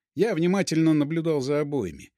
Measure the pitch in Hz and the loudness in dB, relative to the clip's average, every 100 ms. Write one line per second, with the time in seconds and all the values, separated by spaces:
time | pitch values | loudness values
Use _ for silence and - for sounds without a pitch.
0 | _ - 214 165 175 196 180 160 160 156 | _ -2 0 2 0 0 0 2 4 4
1 | 147 165 165 151 127 147 147 143 92 71 | 0 -2 -2 -2 0 -2 -2 -4 -4 -8
2 | - | -18